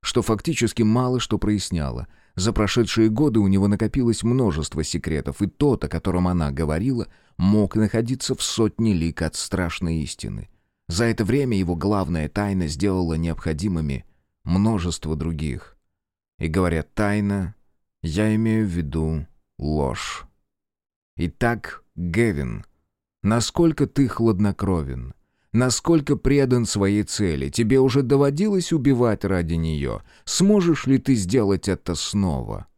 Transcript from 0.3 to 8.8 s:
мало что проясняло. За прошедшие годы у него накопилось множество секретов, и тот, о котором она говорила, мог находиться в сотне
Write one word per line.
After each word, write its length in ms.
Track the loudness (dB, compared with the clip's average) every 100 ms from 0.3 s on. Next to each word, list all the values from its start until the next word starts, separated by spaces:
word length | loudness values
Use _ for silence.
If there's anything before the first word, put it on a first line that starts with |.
| -2 -2 0 -2 2
мало 380 | 2 2 2 -2
что 180 | -2 -2
проясняло. 680 | 0 -2 -2 -4 -4 -6 -10 -16 _ -4
За 140 | -2
прошедшие 560 | 0 0 2 0 4 2
годы 320 | 4 2 4
у 80 | 4
него 180 | 4 4
накопилось 560 | 2 0 0 0 0
множество 640 | 0 2 2 0 -4 -4
секретов, 580 | -4 -4 -4 -4 -4 -4
и 60 | -4
тот, 340 | _ 0 2
о 60 | -2
котором 400 | -4 -2 0 2
она 240 | 2 -2
говорила, 560 | -2 -2 0 -2 -2 -6 -12 _ _
мог 380 | 2 4 2
находиться 640 | 2 0 0 -2 -4 -4 -4
в 60 |
сотне 500 | -4 0 0 2